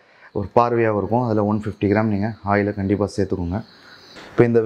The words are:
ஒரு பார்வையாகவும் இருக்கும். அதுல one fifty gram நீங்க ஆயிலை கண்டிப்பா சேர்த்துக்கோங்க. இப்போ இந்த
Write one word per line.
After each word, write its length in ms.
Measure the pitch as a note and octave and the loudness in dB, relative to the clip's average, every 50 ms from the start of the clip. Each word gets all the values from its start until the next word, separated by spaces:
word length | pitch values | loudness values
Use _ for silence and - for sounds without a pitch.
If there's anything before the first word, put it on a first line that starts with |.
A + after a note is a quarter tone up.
| _ _ _ _ - - - - | _ _ _ _ -20 -10 -8 -8
ஒரு 80 | G2+ - - A#2+ | -8 0 2 2
பார்வையாகவும் 420 | A#2+ A#2+ A#2+ A#2 A#2 A2 G#2+ G2+ | 2 4 2 2 2 2 0 0
இருக்கும். 220 | F#2+ F2+ A2 A#2+ B2+ | -2 0 0 0 0
அதுல 180 | A#2 G#2+ G#2+ G#2 G#2 | 0 0 0 0 0
one 120 | G#2+ G#2+ G#2+ | -2 -2 -4
fifty 240 | G#2+ F#2+ - G#2 G2 | -8 -4 -2 0 2
gram 200 | G2+ G#2+ A2+ A2+ G#2 | 2 2 2 0 0
நீங்க 160 | G2 G#2 A2+ G#2+ - - G2+ | -2 -2 -4 -6 -6 -4 0
ஆயிலை 220 | G2+ G2+ G2+ G2+ G#2 G#2 | 0 0 0 0 -2 -2
கண்டிப்பா 280 | F#2+ G2 G2+ F#2 G#2 F#2+ - | -2 0 0 0 0 -2 -2
சேர்த்துக்கோங்க. 440 | - G2 F#2+ G2 F#2 F2 E2+ F2+ A2 B2 - - - - - - - - - - - - - | -4 -2 -2 -2 -4 -4 -4 -4 -6 -8 -10 -18 -20 -20 -20 -20 -20 -20 -20 -20 -20 -20 -2
இப்போ 140 | - - A#2+ A#2+ | 2 2 4 4
இந்த 120 | A#2 A#2 A2 | 4 4 4